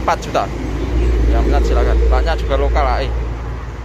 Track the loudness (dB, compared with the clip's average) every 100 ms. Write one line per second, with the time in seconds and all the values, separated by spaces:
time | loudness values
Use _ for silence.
0 | -2 -2 -2 -2 -2 -4 -6 -4 -2 0
1 | 2 2 4 2 2 2 2 2 2 4
2 | 4 2 2 -2 -2 0 0 2 0 0
3 | -2 -4 -6 -6 -8 -8 -10 -10